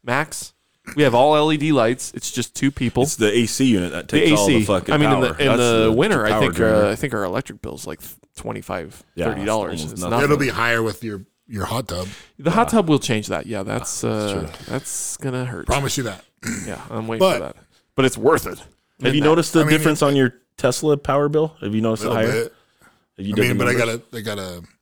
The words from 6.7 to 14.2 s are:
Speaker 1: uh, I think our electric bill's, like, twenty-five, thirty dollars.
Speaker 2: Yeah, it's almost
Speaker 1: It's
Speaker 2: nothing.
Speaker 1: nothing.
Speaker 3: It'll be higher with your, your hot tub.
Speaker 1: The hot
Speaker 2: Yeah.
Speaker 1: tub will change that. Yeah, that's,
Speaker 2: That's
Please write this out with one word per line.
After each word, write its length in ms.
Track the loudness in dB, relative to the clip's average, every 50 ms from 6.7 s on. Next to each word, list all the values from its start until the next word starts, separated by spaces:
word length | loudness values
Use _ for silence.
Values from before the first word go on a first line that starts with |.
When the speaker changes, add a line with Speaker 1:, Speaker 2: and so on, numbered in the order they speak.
| 4 4 4
Speaker 1:
uh, 40 | 2 0
I 40 |
think 180 | -2 -4 -4 -4
our 100 | -4 -4
electric 380 | -2 -4 -4 -6 -8 -14 -14 -12
bill's, 240 | -12 -12 -12 -12
like, 140 | -12 -12 -14 -14 -20 -20 _ _ _ _
twenty-five, 680 | -14 -12 -10 -10 -10 -10 -8 -8 -8 -8 -10 -16 -20 -20 _ _
thirty 280 | -4 -4 -4 -2 -4 -4
dollars. 260 | -2 -2 -2 -2 -4
Speaker 2:
Yeah, 20 | -6
it's 80 | -8 -8
almost 100 | -10 -8
Speaker 1:
It's 80 | -8 -4
Speaker 2:
nothing. 80 | -2
Speaker 1:
nothing. 140 | 0 2 2
Speaker 3:
It'll 120 | 2 2 2
be 100 | 0 -2
higher 340 | -2 0 0 0 2 0 0
with 220 | -2 -4 -6 -10
your, 200 | -10 -10 -10 -12 _ _ _ _
your 200 | _ -8 -8 -6
hot 220 | -4 -4 -6 -4 -6
tub. 200 | -8 -8 -8 -10 -12 -18 -20 _ _ _
Speaker 1:
The 120 | -4 0
hot 160 | 2 2 2
Speaker 2:
Yeah. 40 | 2 2 2
Speaker 1:
tub 100 | 2 4
will 100 | 2 2
change 300 | 2 0 -2 -2 -2 -4
that. 180 | -6 -6 -6
Yeah, 160 | -6 -8 -8 -6
that's, 380 | -4 -6 -6 -6 -6 -8 -4
Speaker 2:
That's 320 | -4 -2 -2 -2